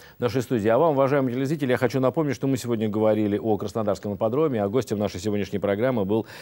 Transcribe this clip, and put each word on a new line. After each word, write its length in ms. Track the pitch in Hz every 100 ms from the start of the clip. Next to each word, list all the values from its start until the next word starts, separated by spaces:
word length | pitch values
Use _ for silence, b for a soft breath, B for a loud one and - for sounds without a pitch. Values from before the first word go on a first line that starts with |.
| B -
нашей 240 | 117 131
студии. 260 | - 123 104
А 80 | 117
вам, 160 | 170
уважаемые 420 | 139 135 143 131
телезрители, 360 | 120 135 160 131
я 80 | 123
хочу 220 | 123 135
напомнить, 340 | 127 160 147
что 120 | 120 135
мы 120 | 127
сегодня 320 | 120 117 110
говорили 480 | 107 107 107 107 101
о 180 | 110 101
Краснодарском 600 | 104 117 104 95 104 98
ипподроме, 460 | 110 127 160 117
а 60 | 101
гостем 300 | 120 - 104
нашей 220 | 101 104
сегодняшней 380 | 104 104 95 98
программы 460 | 98 101 127 120
был 220 | 95 110 - B